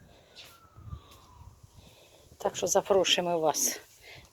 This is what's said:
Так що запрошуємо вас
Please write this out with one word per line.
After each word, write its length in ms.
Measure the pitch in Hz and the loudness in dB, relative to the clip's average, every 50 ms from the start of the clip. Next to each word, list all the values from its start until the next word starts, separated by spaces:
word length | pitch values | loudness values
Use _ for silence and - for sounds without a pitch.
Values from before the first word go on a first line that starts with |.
| - - - - - - - - - - - - - - _ - - - - - - - - - - - - - - - - - - - - - - - - - - - - - - - - - | -20 -20 -20 -20 -20 -20 -20 -20 -20 -20 -20 -20 -20 -20 _ -20 -16 -14 -14 -14 -14 -18 -20 -20 -20 -20 -20 -20 -20 -20 -20 -20 -20 -20 -20 -20 -20 -20 -20 -20 -20 -20 -20 -20 -20 -20 -12 -6
Так 180 | - 196 - | -4 -4 -2
що 120 | - 202 185 | -2 -2 0
запрошуємо 720 | - 196 190 - 202 190 175 - - - 180 175 175 165 | 2 0 2 4 4 4 4 4 2 2 2 0 0 2
вас 420 | 156 156 147 - - - - - - - - - - - - - - - | 2 0 0 0 -2 -2 -4 -6 -12 -18 -20 -20 -20 -20 -20 -20 -20 -20